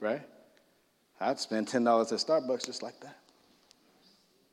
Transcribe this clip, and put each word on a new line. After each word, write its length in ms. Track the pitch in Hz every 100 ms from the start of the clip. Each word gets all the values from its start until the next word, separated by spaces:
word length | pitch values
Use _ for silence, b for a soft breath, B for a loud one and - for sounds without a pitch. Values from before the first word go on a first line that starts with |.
right? 220 | 107 143 160 - - _ _ _ _ _ _ -
I'd 200 | 107 135
spend 280 | - 110 107
ten 160 | 127
dollars 280 | 120 113 113
at 60 | 110
Starbucks 480 | - 156 131 123 127
just 160 | -
like 180 | 120 -
that. 160 | - - _ _ _ _ _ _ _ _ _ _ _ _ _